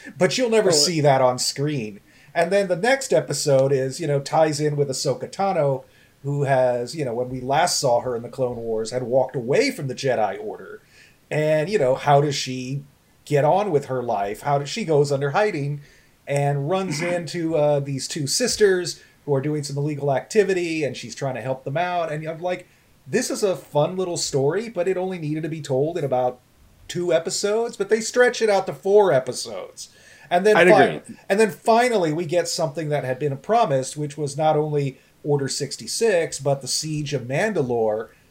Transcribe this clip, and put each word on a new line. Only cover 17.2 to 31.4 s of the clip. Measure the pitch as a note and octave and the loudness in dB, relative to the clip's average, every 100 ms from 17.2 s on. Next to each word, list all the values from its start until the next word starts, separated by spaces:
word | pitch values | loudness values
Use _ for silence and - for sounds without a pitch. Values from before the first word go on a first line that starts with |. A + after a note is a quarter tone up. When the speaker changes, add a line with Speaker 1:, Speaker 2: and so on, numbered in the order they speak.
| D#3 F3 D#3+ D#3+ | -6 -6 -2 2
Speaker 1:
uh, | D3 C#3+ | 2 2
these | C#3 C3+ - | -2 -6 -6
two | E3+ C3+ | -6 -4
sisters | - A#3+ - G3+ F3+ D#3+ - - _ - | -2 -2 4 4 4 -2 -10 -16 _ -2
who | C#3 | -2
are | |
doing | D3+ D3+ | -2 -4
some | C#3+ C#3 | -4 -4
illegal | D3 C#3+ C#3+ | -4 -2 -2
activity, | C3 - A3 F#3+ F#3 E3+ D#3+ | -2 0 0 2 0 -2 -2
and | C3+ - | -4 -6
she's | A#2+ | -12
trying | - C#3 A#2+ | -8 -6 -4
to | |
help | B2 C3 C#3 | -6 -6 -4
them | D3+ | -4
out. | F3+ F3 D#3+ | -2 -2 -4
And | D#3 D#3 | -6 -8
I'm | D#3+ | -6
like, | F3+ F3+ - _ _ _ C3+ | -4 -6 -10 _ _ _ -4
this | F#3 B3+ | -4 -2
is | A#3+ | -2
a | G#3 F3 | -2 -2
fun | - D3 D3+ F#3 | -2 0 0 0
little | F3+ D#3+ | -4 -4
story, | - C3+ C#3 F#3 A#3 | -2 0 0 -2 -4
but | F3+ F3+ | -4 -2
it | F3+ | -2
only | F#3 F#3 | -4 -6
needed | D3+ D#3 | -6 -6
to | D#3+ | -6
be | D#3+ | -8
told | C#3+ C3 D3+ E3+ | -4 -2 0 -2
in | |
about | C#3 B2+ B2+ B2+ _ _ _ _ - | -2 0 0 -4 _ _ _ _ -10
two | F3 F3 | -4 0
episodes, | E3 F3+ - G3+ G#3+ A#3 - | 0 0 -4 -2 -2 -2 -4
but | F#3+ | 0
they | A3+ | 0
stretch | A3 B3 B3 B3 | 2 4 4 4
it | A3 | 2
out | G3 F#3 | 2 0
to | |
four | C#3+ F#3+ G#3 F#3+ | -4 4 6 6
episodes. | C3+ - A#2 A#2 F#2+ - - - - - - - | 4 2 -6 -8 -10 -12 -16 -20 -20 -20 -20 0
And | F3+ | 2
then | G#3 G3+ | 6 8
Speaker 2:
I'd | F3+ | 8
Speaker 1:
fi-, | G3 - | 8 6
Speaker 2:
agree. | D3+ - - - | 2 -10 -10 -2
Speaker 1:
and | |
then | G3+ | 2